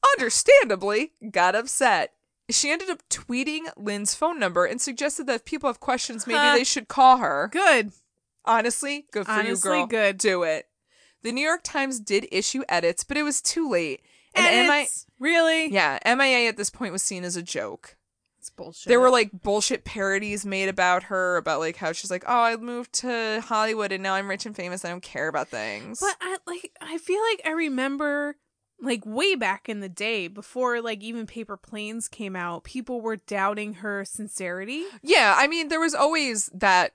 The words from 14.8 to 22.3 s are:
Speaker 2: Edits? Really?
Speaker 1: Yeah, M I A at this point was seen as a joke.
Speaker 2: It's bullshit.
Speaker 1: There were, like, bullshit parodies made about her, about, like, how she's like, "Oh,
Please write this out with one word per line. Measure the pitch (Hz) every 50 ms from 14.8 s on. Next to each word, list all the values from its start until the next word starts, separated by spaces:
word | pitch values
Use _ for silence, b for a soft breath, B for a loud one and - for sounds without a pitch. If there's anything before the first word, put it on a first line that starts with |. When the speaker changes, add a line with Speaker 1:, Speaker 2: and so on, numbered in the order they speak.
Speaker 2:
Edits? | 277 - - - - _ _ _
Really? | 247 302 339 330 330 320 320 320 320 311
Speaker 1:
Yeah, | 202 196 170 151 135 - -
M | - 240 262
I | 269 262
A | 262 247 240 233
at | 208 233
this | 208 -
point | - - 254 208 165
was | 190 -
seen | - 202 180 180
as | 180 175
a | 175 170
joke. | 175 - - 107 104 - - - - - _ _ _ _ _ _ _ _ _ - -
Speaker 2:
It's | _
bullshit. | - 175 - 165 - - -
Speaker 1:
There | 240 247
were, | 254 254
like, | 254 247 226 208 - 180 _
bullshit | 214 202 208 202 - 254 - _
parodies | - - 220 196 196 196 196 208 208 202 208 202
made | 202 196 190 190 190
about | 190 196 185 180 180 180 180
her, | - 202 185 185 180 180 170
about, | - 165 160 143
like, | 160 160 170
how | - 196 165
she's | 165 - - 190
like, | 180 180 -
"Oh, | -